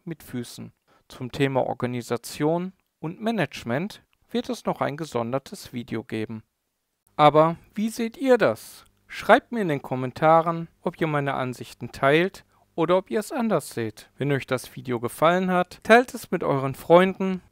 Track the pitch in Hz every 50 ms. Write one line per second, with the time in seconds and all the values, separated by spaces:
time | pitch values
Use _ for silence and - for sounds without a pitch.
0 | - 170 160 - - - - 123 120 - - - 113 113 _ _ _ _ _ _
1 | _ _ - - 131 120 - - 143 135 135 127 123 - - - - 123 123 123
2 | 113 - 123 113 - - - - 147 151 165 175 180 185 - _ _ _ _ _
3 | - 156 185 - 220 220 233 208 156 - - - - 117 117 139 175 208 - -
4 | _ _ _ _ _ _ - 233 247 - 240 - - 196 170 - 135 131 139 151
5 | 160 143 - 120 117 113 127 135 - - - - - - - 123 117 - 110 113
6 | 107 - - 110 110 - 113 110 - _ _ _ _ _ _ _ _ _ _ _
7 | _ _ _ - 151 147 143 156 156 165 170 - - _ - - 208 226 220 -
8 | 233 226 226 - 277 262 247 233 202 131 107 - - - - - - _ _ _
9 | _ - - - - - 208 262 - - 247 233 208 170 147 135 - - 135 127
10 | 127 127 123 - 165 156 160 165 160 170 165 165 165 - _ _ - 185 170 -
11 | 170 160 151 147 143 139 131 135 131 127 123 - 113 - - - - 120 - -
12 | - 135 147 160 175 196 - - - _ _ _ _ _ - - 165 156 180 190
13 | 190 - 233 220 202 - - 277 226 220 202 156 - - - 127 117 107 - -
14 | - _ _ - - 143 143 135 - - 131 120 - - - - 123 131 123 117
15 | 120 120 - - 151 160 175 185 190 185 185 180 180 - - - - - 220 240
16 | 262 - - 233 - - - 170 - 151 143 135 131 139 131 - - - 165 175
17 | 185 190 185 - 190 190 185 180 - _